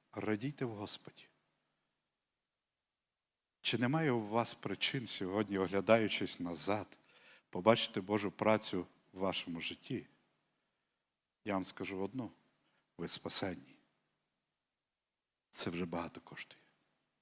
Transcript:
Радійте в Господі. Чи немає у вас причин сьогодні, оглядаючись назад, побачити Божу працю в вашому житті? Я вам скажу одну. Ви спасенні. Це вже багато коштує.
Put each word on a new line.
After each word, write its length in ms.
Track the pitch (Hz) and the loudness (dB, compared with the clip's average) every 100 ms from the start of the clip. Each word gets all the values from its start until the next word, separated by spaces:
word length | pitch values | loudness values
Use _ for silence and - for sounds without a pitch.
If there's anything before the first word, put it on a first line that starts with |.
| _ | _
Радійте 520 | 104 101 107 131 147 127 | -6 -2 -2 -2 -4 -6
в 40 | |
Господі. 560 | 104 101 - - - - _ _ _ _ _ _ _ _ _ _ _ _ _ _ _ _ _ _ _ _ _ _ _ | -6 -8 -8 -12 -20 -20 _ _ _ _ _ _ _ _ _ _ _ _ _ _ _ _ _ _ _ _ _ _ _
Чи 160 | - 113 | -2 0
немає 340 | 123 156 160 | 2 2 2
у 160 | 120 104 | 2 2
вас 260 | 113 117 | 0 0
причин 540 | - - 95 - 135 113 | -2 -4 -2 0 0 -2
сьогодні, 500 | - 92 98 104 98 | -2 0 0 2 2
оглядаючись 800 | 92 98 95 113 104 - 95 - | 2 2 6 6 6 0 -2 -4
назад, 580 | 87 80 98 104 90 - _ - - - _ | -4 -2 0 0 -4 -14 _ -20 -20 -20 _
побачити 520 | 92 95 117 - 107 | 2 6 6 4 -4
Божу 300 | 92 107 101 | 0 0 0
працю 560 | - 104 107 - 95 85 - _ | 2 4 4 2 -2 -4 -10 _
в 60 | 92 | -4
вашому 420 | 95 90 - 85 | -2 -2 -4 -6
житті? 460 | - - - 120 - _ _ _ _ _ _ _ _ _ _ _ _ _ 107 | -6 -8 -6 -6 -6 _ _ _ _ _ _ _ _ _ _ _ _ _ -2
Я 80 | |
вам 100 | 98 | -2
скажу 360 | 92 - 95 95 | -2 -6 -6 -4
одну. 320 | 95 131 113 - _ _ _ _ _ - | -4 -4 -8 -10 _ _ _ _ _ -8
Ви 100 | 85 | -4
спасенні. 680 | - - - 98 85 - - _ _ _ _ _ _ _ _ _ _ _ _ _ _ _ _ _ | -2 0 0 0 -4 -12 -20 _ _ _ _ _ _ _ _ _ _ _ _ _ _ _ _ _
Це 180 | - 101 | -4 -2
вже 160 | 85 90 | -2 -2
багато 360 | 85 82 - | -4 -6 -10
коштує. 400 | - - - - _ _ _ _ _ _ | -16 -14 -14 -18 _ _ _ _ _ _